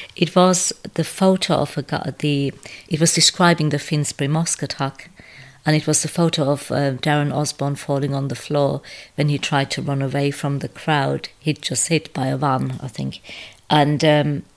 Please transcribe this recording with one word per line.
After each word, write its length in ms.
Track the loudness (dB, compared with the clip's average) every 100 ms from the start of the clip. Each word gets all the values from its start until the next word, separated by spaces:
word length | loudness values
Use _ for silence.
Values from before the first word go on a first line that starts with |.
| -10 -4
it 200 | 0 4
was 360 | 4 2 -2 -6 -8
the 100 | -4
photo 520 | -4 2 2 4 2 0
of 220 | 0 -4
a 40 |
guy, 320 | -6 -6 -6 -4
the, 340 | 0 0 -2 -6 -18 -18 -4
it 120 | 2
was 140 | 2
describing 560 | 4 2 4 4 6 2
the 100 | 0
Finsbury 480 | 0 -2 -2 -2 -2
Mosque 340 | 0 -2 -4
attack. 460 | -6 -4 -4 -6 -20 -20 -20 -20 -20 -6 0
And 80 | 2
it 120 | 2
was 140 | 0
the 40 | 0 0
photo 320 | 0 2 0
of, 200 | 0 -2
uh, 200 | -2 0 0 0
Darren 280 | 2 2
Osborne 420 | 0 -2 -2 -4 -4
falling 380 | -2 -2 -2
on 140 | -2 -4
the 80 | -6
floor 460 | -2 0 0 0 -8 -20 -10 -2
when 140 | 0
he 100 | 0
tried 320 | 0 0 0
to 100 | -2
run 200 | -2 -2
away 260 | 0 0 0
from 300 | 0 -2 -4
the 100 | -6
crowd. 600 | -6 0 2 2 -2 -6 -8
He'd 220 | -4 -4
just 240 | -4 -4 0
hit 260 | 0 -2
by 140 | -4 -2
a 100 | 0
van, 400 | 0 0 -2 -6
I 40 | -8
think. 320 | -6 -8 -8 -16 -18 -18 -12 2
And, 380 | 4 4 4 4
um, 380 | 4 2 -2 -8